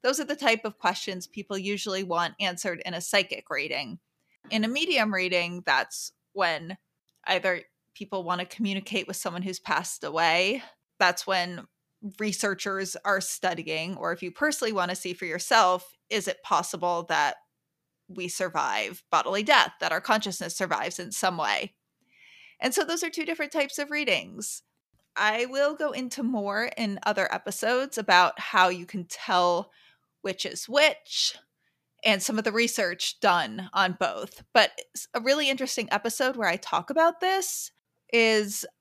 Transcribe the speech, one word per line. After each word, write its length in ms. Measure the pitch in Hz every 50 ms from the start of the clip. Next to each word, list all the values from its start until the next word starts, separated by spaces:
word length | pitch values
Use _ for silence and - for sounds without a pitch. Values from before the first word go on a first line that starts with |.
Those 180 | - 240 269 311
are 60 | 294
the 100 | - 302
type 260 | 302 277 254 226 220 220
of 160 | 220 208 _
questions 480 | - - 190 - - - 190 180 180
people 300 | - _ 214 196 _ 202
usually 460 | 196 185 202 202 196 - 214 190 190 196
want 300 | 180 170 170 175 165 - _
answered 420 | 202 185 180 175 - 202 170 - -
in 80 | 180 180
a 80 | 190
psychic 480 | 170 - - 202 185 190 - 104 - _
reading. 480 | 156 135 151 156 135 131 143 113 - 170 _ _ _ _ _ _ _ _ _ -
In 140 | 214 220 214
a 60 | 220
medium 440 | 247 294 320 349 330 262 220 214 202
reading, 480 | 185 185 180 180 175 175 175 175 175 175
that's 480 | - 139 131 123 - - - - - _ _ _ _ _
when 440 | 196 190 170 160 147 165 165 190 _ _ _ _ _ _ _ _ _ _
either 360 | - 190 180 175 190 180 170 - _ _ _ _ _ _
people 300 | - 208 190 - 190 180
want 160 | 165 180 180
to 80 | 180
communicate 600 | 180 - - 240 196 196 190 196 - 202 202 -
with 100 | - 185
someone 240 | - - 190 170 175
who's 180 | 185 196 185 -
passed 440 | _ - 185 147 175 - - - -
away. 600 | - 147 160 165 165 160 175 185 196 240 269 - - _ _ _ _ _ _
That's 280 | 196 180 180 - -
when 380 | - 190 185 175 180 175 170 - _ _ _ _ _ _ _ - 202 185 -
researchers 760 | 214 214 196 - - 202 196 180 - 202 190 190 190 180 - - _
are 160 | 202 202 190
studying, 760 | 175 - - - - 185 175 170 165 156 156 160 160 175 190
or 160 | - - 170 165
if 80 | 165
you 100 | - 175
personally 400 | - - 285 311 294 - 254 226
want 200 | 220 196 180 175
to 40 | 185
see 180 | - - 180 180
for 120 | - 190
yourself, 720 | 170 160 180 - - - 226 202 180 185 180 180 - - _ _ _
is 160 | 214 214 190
it 160 | 196 - - -
possible 640 | - 196 156 170 - - 165 175 175 175 170 165 -
that 280 | 160 147 147 143 - - _ _ _ _ _ _ _ _ _ _ _ _ _
we 200 | _ 180 185 180
survive 760 | 175 - - 190 180 160 160 139 127 101 107 107 98 180 - _ _
bodily 300 | - 156 - - 190 202
death, 320 | 214 214 294 247 - - - _
that 100 | 170 170
our 80 | 165 180
consciousness 560 | - - 220 220 214 202 180 - 185 165 -
survives 440 | - 190 170 165 101 127 175 - -
in 120 | 180 -
some 260 | 202 - - 190 180
way? 360 | 165 151 104 104 - - 196 _ _ _ _ _ _ _ _ _ _ _ - - - - - _ _
And 120 | - 262 254
so 100 | 302 311
those 200 | 302 330 330 349
are 60 | 330
two 160 | - 339 311
different 260 | - 330 330 302 294
types 280 | - 320 285 277 - -
of 100 | 285 285
readings. 720 | 294 294 294 247 190 143 85 90 - - 208 - - - _ _ _ _ _ _ _ _ _ _ _
I 320 | - 202 214 214 233 240
will 260 | 254 262 277 285 294 311
go 180 | 302 311 294
into 300 | - 240 254 247 - -
more 480 | 240 233 262 220 202 202 202 214 233 247 -
in 220 | - 226 208 202 - -
other 300 | 208 208 202 185 - -
episodes 640 | - - 202 190 - - 220 247 247 269 262 -
about 420 | 226 208 - 185 180 180 170 - -
how 300 | - - - 196 185 185
you 160 | 185 180 170
can 200 | 175 - 196 175
tell 680 | _ - - - - 196 180 180 180 175 170 202 - _ _ _ _ _ _ _ _ _ _
which 240 | - 196 185 - -
is 240 | 196 - 165 - -
which 680 | 220 285 302 311 - - _ - - - - - - - _ _ _ _ _ _ _ _ _ _ _ _ -
and 160 | 220 208 190
some 160 | - - 220
of 60 | 214 214
the 80 | 226
research 680 | 208 226 233 226 - - 208 175 180 180 - - - _
done 500 | - 202 180 175 151 113 110 196 185 175 -
on 240 | 190 196 185 180 -
both. 440 | 190 135 95 - - - - - - _ _
But 180 | 233 208 - - - - _ _
s-, 120 | - - _ -
a 40 | 247
really 300 | 226 262 277 302 294 277
interesting 380 | 269 262 269 254 - - 226 -
episode 440 | - 208 - 226 220 - 269 254 262
where 120 | 233 220 185
I 80 | 170
talk 340 | 196 - - - 151 170 -
about 300 | 277 320 320 339 339 339
this 500 | 359 370 381 381 370 - - - - - _ _ _ _ _ _ _ _ -
is 520 | 233 226 226 220 214 214 202 202 - - - _ _